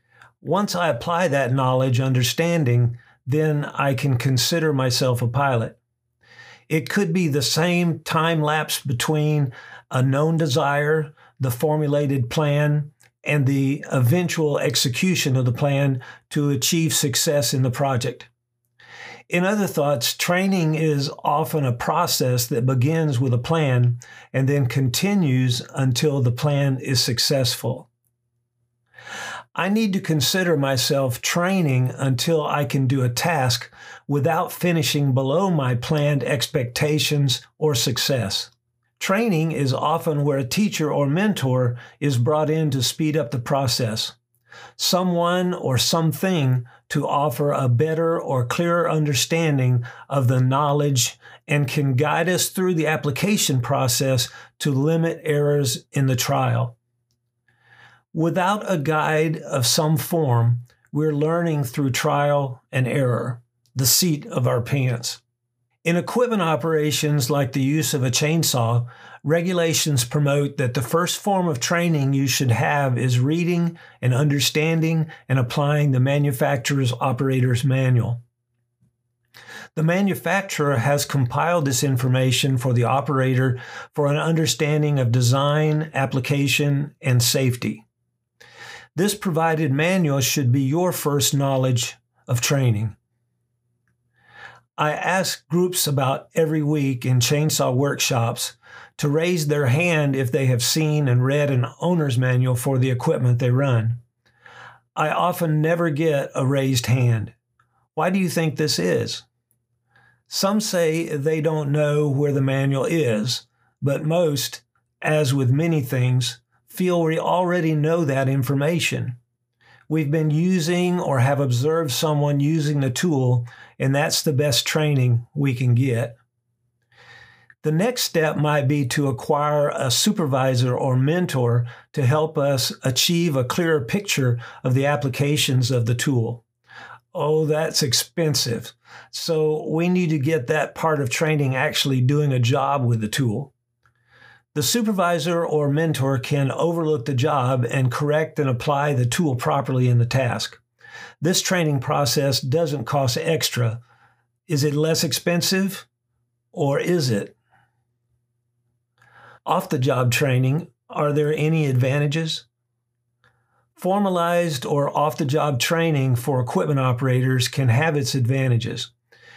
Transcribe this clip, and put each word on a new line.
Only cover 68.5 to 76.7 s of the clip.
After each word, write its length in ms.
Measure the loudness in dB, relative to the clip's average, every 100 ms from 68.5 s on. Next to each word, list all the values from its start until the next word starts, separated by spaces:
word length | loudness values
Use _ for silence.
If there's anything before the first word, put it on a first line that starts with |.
| 0 2 0 -2 -10 -20 -8
regulations 840 | -2 0 0 0 0 0 0 -2
promote 520 | 0 0 2 2 0 -2
that 180 | -2
the 80 | -2
first 380 | 0 0 0 -2
form 280 | -2 0 0
of 120 | -2
training 520 | -2 0 2 2 2
you 140 | 0 0
should 240 | 0 0
have 480 | 2 2 2 2 0
is 220 | 0 2
reading 580 | 2 0 0 0 0 -4 -16 -4
and 120 | 0
understanding 920 | 2 2 2 0 0 0 0 0 0 -2 -6 -2
and 100 | 0
applying 540 | 0 0 0 2 2
the 80 | 2
manufacturer's 920 | 2 2 0 0 0 0 -2